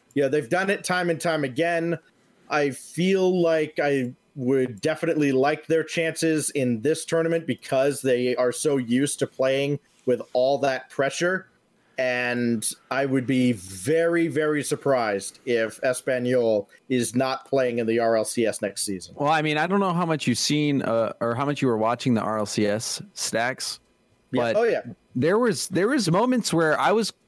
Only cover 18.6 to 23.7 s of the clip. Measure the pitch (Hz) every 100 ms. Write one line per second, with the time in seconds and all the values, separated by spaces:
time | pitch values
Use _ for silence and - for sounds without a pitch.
18.6 | 104 - - 95 - - 143 160 151 151
19.6 | 170 202 190 170 170 151 - 117 - 151
20.6 | 147 139 - 113 110 - 117 117 139 143
21.6 | 131 110 110 120 135 113 104 110 104 -
22.6 | 104 107 - - - - - 113 123 131
23.6 | -